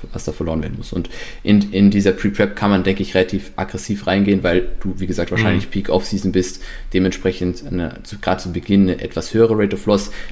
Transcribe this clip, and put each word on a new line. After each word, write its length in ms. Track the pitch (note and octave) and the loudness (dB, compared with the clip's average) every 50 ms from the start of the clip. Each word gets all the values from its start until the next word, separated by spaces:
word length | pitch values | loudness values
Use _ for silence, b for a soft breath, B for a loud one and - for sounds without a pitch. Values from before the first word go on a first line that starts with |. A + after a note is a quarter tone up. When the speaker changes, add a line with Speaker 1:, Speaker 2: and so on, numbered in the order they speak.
| - - | -12 -10
Speaker 1:
was 140 | - - - | -10 -8 -6
da 80 | - D2+ | -6 -6
verloren 280 | - E2+ E2 D#2+ D#2+ | -4 -4 -2 -2 -2
werden 140 | D#2 D#2 - | -2 -4 -6
muss. 160 | - - - | -8 -8 -6
Und 180 | - F2+ E2+ - B B B B B B | -6 -6 -6 -6 B B B B B B
in, 300 | B - G#2 G#2 G2+ G2+ | B 4 4 4 4 2
in 180 | - F#2 G2+ G2+ | 4 4 6 6
dieser 220 | G#2 G2+ G2 G2 | 6 6 4 2
Pre-Prep 460 | F#2 - - G2+ G2+ - G#2+ G2 - | 2 2 0 0 2 2 0 0 0
kann 120 | - A2 G#2 | 0 2 2
man, 140 | G2+ F#2 F2 | 2 4 4
denke 180 | F#2+ G2 G2+ | 2 0 0
ich, 140 | F#2+ - - | 0 0 2
relativ 380 | F#2+ F#2 - G2+ G2 - - - | 2 2 2 0 -4 -6 -6 -6
aggressiv 520 | - G2 - - F#2+ - - G#2 G2+ - | -6 -6 -6 -6 -6 -4 -4 -4 -4 0
reingehen, 360 | F2 F#2 G2 G2 G2+ G2+ F#2+ - | 0 2 4 4 4 4 2 2
weil 240 | F2 E2+ F#2 F2+ - - - | 2 2 2 2 0 -2 -2
du, 120 | - F#2+ F2+ | -2 -2 -4
wie 100 | - F#2+ | -4 -4
gesagt, 240 | F2+ F2+ E2+ E2+ - | -2 -2 -2 -2 -2
wahrscheinlich 360 | A2+ A#2 A2 G#2+ G#2 F#2+ G2+ | 0 2 2 2 2 2 0
Speaker 2:
Mhm. 40 | - | -2
Speaker 1:
Peak 180 | - G2+ F#2+ - | -4 -2 0 2
Off-Season 440 | - F#2+ G2 - G#2 G2 - G2 F#2 | 0 0 0 0 -2 -2 0 2 2
bist, 280 | F#2 F2+ - - - B B B B B B | 2 0 0 -4 -10 B B B B B B
dementsprechend 720 | - F#2 F#2 A#2 C#3+ - - F#2+ F#2 - F2+ F2+ F2+ - - | 0 2 2 2 0 0 -2 -2 -2 -2 -2 -4 -4 -4 -6
eine, 380 | - F#2 F2+ E2+ - - - - | -6 -4 -4 -4 -6 -8 -10 -14
zu, 140 | - G2+ G2+ | -14 -12 -6
gerade 240 | - F#2 F#2 F#2 - | -2 -2 -2 -2 -2
zu 80 | F#2 | -6
Beginn 380 | E2 F2 - - G2 G2+ G2 F#2 | -6 -4 0 2 4 4 4 4
eine 100 | F2 - | 2 -2
etwas 340 | - - - - E2 - - | -6 -6 -6 -6 -6 0 2
höhere 240 | A2 A2+ A2+ A2 | 4 4 4 4
Rate 200 | G#2+ G#2 G2+ G2+ | 2 0 0 0
of 80 | F#2+ - | -2 0
Loss. 260 | - G#2 G2+ G#2 - B B B B | 2 2 2 0 -2 B B B B